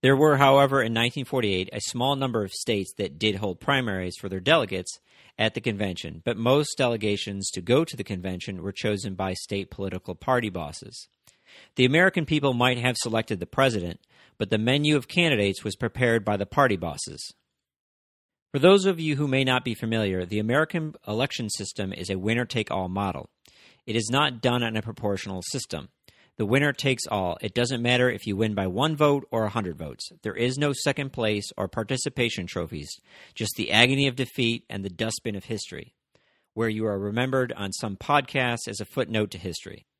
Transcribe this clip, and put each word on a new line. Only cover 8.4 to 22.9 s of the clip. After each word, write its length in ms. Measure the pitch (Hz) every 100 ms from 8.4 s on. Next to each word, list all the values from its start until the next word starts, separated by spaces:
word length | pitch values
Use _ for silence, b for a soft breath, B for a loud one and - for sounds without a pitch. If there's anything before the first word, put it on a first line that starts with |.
| - 92
were 100 | 92
chosen 420 | - 110 104 98
by 200 | 95 95
state 360 | 92 - 101 95
political 460 | - 98 92 - 87
party 340 | - 123 113
bosses. 560 | 90 76 76 - - - _ B B B B B -
The 80 |
American 420 | 127 151 185 180 151
people 260 | 151 139
might 260 | 120 123 120
have 180 | 123 117
selected 420 | 123 113 - 98
the 80 | 82
president, 540 | - 135 107 87 82 b b b b
but 120 | 104
the 80 | 110
menu 380 | 113 139 147 147
of 100 | 120
candidates 560 | - 170 123 101 92
was 140 | 110 -
prepared 480 | 113 - 123 113
by 120 | 104 104
the 100 | 98
party 300 | - 131 98
bosses. 560 | 85 71 - - - - _ _ _ _ _ _ _ _ _ _ _
For 80 | 143
those 260 | 170 202
of 160 | 190 170
you 160 | 160 139
who 100 | 147
may 180 | 131
not 200 | 131 127
be 80 | 123
familiar, 540 | 110 113 113 104 92 90
the 120 | 104
American 540 | 107 131 156 175 156 - -
election 400 | 107 139 - 110
system 420 | - 98 - 95
is 200 | - 92
a 80 | 95
winner-take-all 720 | 98 117 123 120 104 92 90